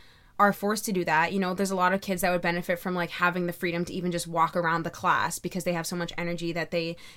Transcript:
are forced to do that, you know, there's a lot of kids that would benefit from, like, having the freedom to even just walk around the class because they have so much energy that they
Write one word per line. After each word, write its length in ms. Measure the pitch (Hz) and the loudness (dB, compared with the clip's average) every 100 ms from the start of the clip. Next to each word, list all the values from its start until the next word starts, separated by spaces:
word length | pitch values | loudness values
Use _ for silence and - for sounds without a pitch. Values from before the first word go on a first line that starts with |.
| - - - - | -16 -20 -16 4
are 160 | 202 | 4
forced 320 | 196 202 214 - | 4 0 -2 0
to 60 | |
do 120 | 185 170 | 0 2
that, 280 | 156 170 | 2 2
you 60 | 196 | 2
know, 160 | 185 185 | 0 0
there's 160 | 190 | 0
a 40 | 190 | 2
lot 160 | 180 | 2
of 100 | 196 | 2
kids 200 | - 185 | 0 0
that 80 | 185 | 2
would 100 | 180 | 2
benefit 360 | 175 175 180 175 | 2 0 -2 -2
from, 160 | 185 | -2
like, 160 | 180 170 | -2 -2
having 380 | - 180 175 175 | 2 2 2 -2
the 60 | |
freedom 300 | 175 180 170 175 | -2 -2 -2 -2
to 80 | |
even 180 | 185 175 | -2 -2
just 160 | 170 170 | -2 -2
walk 280 | 170 160 175 | 2 2 2
around 280 | 170 165 | 2 0
the 80 | 165 | -2
class 480 | - 185 139 127 - | -2 2 2 2 -2
because 240 | 175 185 | -6 -4
they 100 | 175 | -2
have 140 | 175 160 | -2 -4
so 80 | 180 | -4
much 180 | 170 - | -6 -4
energy 320 | 170 170 170 | -6 -4 -4
that 160 | 165 160 | -4 -2
they 260 | 175 165 170 - | -2 -4 -8 -14